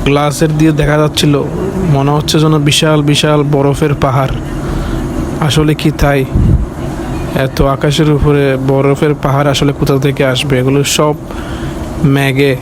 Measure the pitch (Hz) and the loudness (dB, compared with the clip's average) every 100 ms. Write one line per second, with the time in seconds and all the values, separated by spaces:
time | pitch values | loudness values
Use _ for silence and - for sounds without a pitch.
0 | 143 143 147 139 160 151 160 151 147 151 | 2 2 0 0 0 2 2 2 2 2
1 | 151 151 151 143 143 - - - - 139 | 0 0 0 0 -2 -4 -4 -2 0 2
2 | 139 151 - 165 156 156 147 - 160 151 | 2 0 0 2 2 2 2 2 2 2
3 | 147 147 156 151 143 147 139 139 156 139 | 2 2 2 2 2 2 2 0 0 0
4 | 143 131 131 120 - - - - - - | 0 0 -2 -4 -6 -6 -4 -4 -4 -4
5 | - - - - 156 151 151 147 160 - | -4 -6 -6 -4 -2 0 0 0 -2 0
6 | 143 139 131 - - - - - - - | 0 0 0 0 2 2 0 -6 -8 -8
7 | - - - - 135 - 139 135 151 143 | -8 -6 -4 -2 -4 0 0 0 0 2
8 | 151 143 147 143 139 131 135 135 139 139 | 2 2 2 2 2 0 0 2 2 2
9 | 156 143 - 135 147 131 143 139 147 139 | 0 0 0 0 0 2 0 0 0 2
10 | 139 131 135 127 147 127 131 139 135 - | 0 0 0 0 0 0 2 0 0 0
11 | 151 151 - - - - - - - - | 0 -2 -8 -10 -8 -8 -8 -8 -8 -2
12 | 147 139 139 131 139 127 | 0 2 0 0 0 -2